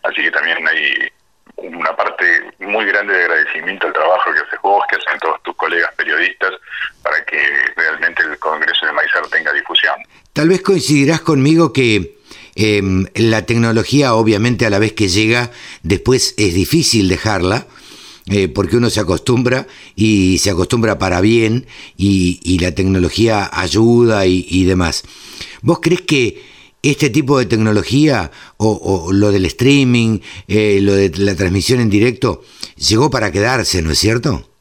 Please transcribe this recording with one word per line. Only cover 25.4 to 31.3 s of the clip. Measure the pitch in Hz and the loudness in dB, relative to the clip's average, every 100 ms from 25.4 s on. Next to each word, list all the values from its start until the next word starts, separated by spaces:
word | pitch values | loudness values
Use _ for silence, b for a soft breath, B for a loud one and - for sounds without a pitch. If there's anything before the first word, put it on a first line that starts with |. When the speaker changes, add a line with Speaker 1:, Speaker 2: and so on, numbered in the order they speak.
| B B | B B
Speaker 2:
¿Vos | - 170 | -2 0
crees | 170 175 | 0 -2
que | - 143 113 B B B B B | 0 0 0 B B B B B
este | 147 139 147 | -2 0 0
tipo | 113 131 139 | 0 2 0
de | 117 | 2
tecnología, | 113 110 104 - 139 151 120 80 B B B | 2 2 0 0 2 4 2 -4 B B B
o, | 107 107 - 95 82 | -2 0 -2 -2 0
o | |
lo | 98 104 | 2 4
del | 101 90 | 2 0
streaming, | - 123 143 131 120 113 107 B B B | 0 4 4 4 2 2 -2 B B B
eh, | 104 107 98 | 0 2 4
lo | 101 | 4
de | 98 98 80 | 4 2 2
la | 98 | -2